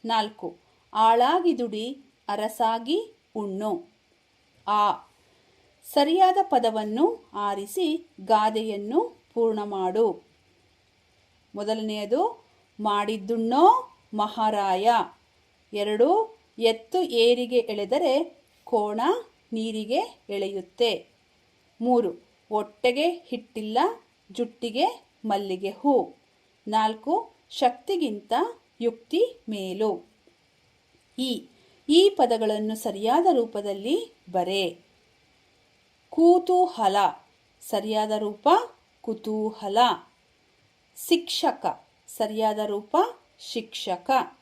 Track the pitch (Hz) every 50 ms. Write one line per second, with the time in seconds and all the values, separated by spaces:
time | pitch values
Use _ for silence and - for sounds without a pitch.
0 | - 226 226 220 214 214 220 - - 170 - _ _ _ _ _ _ _ - 214
1 | 220 226 233 233 240 269 320 370 339 349 294 226 240 226 202 214 220 247 277 269
2 | - _ _ _ _ - 202 202 214 220 220 - 240 226 226 226 233 247 320 415
3 | 453 - _ _ _ _ _ 214 208 196 190 196 214 214 - 349 - _ _ _
4 | _ _ _ _ _ _ _ _ _ _ _ _ _ 202 208 214 208 208 - -
5 | - _ _ _ _ _ _ _ _ _ _ _ _ _ _ _ _ - - 294
6 | 285 294 330 381 381 370 359 392 381 392 294 247 226 226 220 220 214 214 214 247
7 | 311 440 466 - - _ - 208 202 202 202 196 202 208 - 381 370 302 302 339
8 | - _ _ - 190 190 226 214 214 220 220 220 220 220 202 202 202 208 254 339
9 | 466 480 - _ _ _ _ 233 226 226 220 214 208 208 202 190 185 185 185 214
10 | 233 214 175 - _ _ _ _ _ _ _ _ _ _ _ _ _ _ _ _
11 | _ _ _ _ _ _ _ _ _ _ - 202 208 208 220 220 220 214 214 214
12 | 208 208 233 294 370 466 466 - _ _ _ _ _ _ _ - 208 214 202 202
13 | 208 208 220 214 190 196 233 226 226 226 247 277 330 392 494 523 494 - _ _
14 | _ _ - 214 208 208 - 233 220 214 214 202 196 196 185 185 202 233 240 226
15 | - - - _ _ _ _ _ _ _ _ _ _ _ - 208 202 208 214 214
16 | 240 294 359 427 453 - - _ _ _ _ - 226 226 220 226 - _ - 370
17 | 359 - 233 233 226 240 247 240 247 233 247 247 226 233 214 208 202 190 247 294
18 | 349 285 254 285 339 - - _ _ _ _ _ _ - - 220 208 208 208 220
19 | 214 330 403 494 453 _ _ _ _ _ 233 220 220 226 220 220 214 208 247 320
20 | 440 466 - _ _ - 202 196 190 196 196 190 180 _ _ - 240 226 196 -
21 | - _ _ _ _ _ _ _ _ _ _ _ _ _ _ _ 226 247 247 240
22 | 220 180 - - _ _ _ _ _ _ 214 214 208 - - _ - 247 247 277
23 | 311 349 339 - - - 247 233 - _ _ 226 214 214 220 247 320 415 466 -
24 | _ _ _ _ _ _ 190 240 240 226 - _ - 233 214 254 330 427 - -
25 | _ _ _ _ - 220 202 196 202 196 185 185 196 190 196 - - 285 277 240
26 | - - - _ _ _ _ _ _ _ _ _ _ 208 208 220 220 220 220 220
27 | - 277 330 440 440 - _ _ _ _ - - 277 247 240 - _ - 392 349
28 | 320 247 214 202 - _ 226 262 370 480 466 - _ _ _ _ 233 233 226 -
29 | - _ - 349 466 494 - - _ - 214 202 190 185 180 196 220 214 185 170
30 | - _ _ _ _ _ _ _ _ _ _ _ _ _ _ _ _ _ _ _
31 | _ _ _ - 254 262 240 190 - - _ _ _ _ _ _ _ - 294 339
32 | 381 403 392 - 269 240 233 226 226 214 214 214 214 214 220 220 - 233 202 196
33 | 208 226 254 320 349 381 320 254 233 220 220 208 202 208 196 196 196 240 311 427
34 | 466 - _ _ _ - 180 185 175 180 196 196 190 170 170 - _ _ _ _
35 | _ _ _ _ _ _ _ _ _ _ _ _ _ _ _ _ _ _ _ _
36 | _ _ - - 330 339 349 359 349 - 359 359 370 359 - 233 220 190 190 208
37 | 196 165 - - _ _ _ _ _ _ _ _ - - - 208 202 214 220 214
38 | 214 214 214 214 220 208 208 - - 285 349 427 480 - - _ _ _ _ _
39 | - - 220 220 - 220 214 214 214 220 214 - 214 196 196 226 247 240 180 -
40 | - _ _ _ _ _ _ _ _ _ _ _ _ _ _ _ _ _ _ -
41 | - - 349 339 - - - - - 294 - - - 185 - - _ _ _ _
42 | _ - - - 220 208 214 214 220 214 208 214 214 208 202 208 214 - - 330
43 | 415 480 - - _ _ _ _ - - - 240 220 - - - - 208 180 180
44 | - - 269 254 - - - _